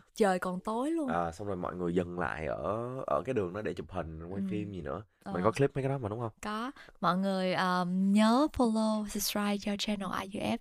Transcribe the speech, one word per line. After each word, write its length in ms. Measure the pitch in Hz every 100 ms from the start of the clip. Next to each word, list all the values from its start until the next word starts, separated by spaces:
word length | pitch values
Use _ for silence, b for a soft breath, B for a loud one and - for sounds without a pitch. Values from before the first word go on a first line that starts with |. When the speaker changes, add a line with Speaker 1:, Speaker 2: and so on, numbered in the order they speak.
| -
Speaker 1:
trời 240 | - 202 185
còn 200 | 185 180
tối 320 | 214 226 294
luôn. 160 | 330 269
Speaker 2:
Ờ, 240 | 87 85
xong 160 | 82 101
rồi 80 | 90
mọi 180 | 50
người 180 | 90 87
dừng 240 | 87 87 87
lại 260 | 71 62 76
ở, 420 | 53 82 110 123 131 -
ở 140 | -
cái 80 | -
đường 200 | 123 87
đó 80 | 101
để 120 | 107
chụp 180 | 90 78
hình, 340 | 92 80 80 85
quay 120 | 98
Speaker 1:
Ừ. 60 | 190
Speaker 2:
phim 220 | 104 104
gì 100 | 92
nữa. 220 | 69 85 107 b
Speaker 1:
Ờ. 100 | -
Speaker 2:
Mình 100 | 170
có 80 | 101
clip 200 | - 143
mấy 80 | 143
cái 60 | 135
đó 80 | 139
mà 120 | 104
đúng 100 | 113
không? 120 | 117 -
Speaker 1:
Có. 300 | 208 214 254 B B -
Mọi 160 | 175 185
người, 360 | 196 190 185
um, 580 | 170 185 180 180 185 196
nhớ 360 | 208 220 247 311
follow, 540 | - 233 220 220 214 208
subscribe 500 | 208 - 208 208 202
cho 180 | 208 202
channel 300 | - 202 190 -
I 160 | 196 202
U 40 |
F. 120 | 214 233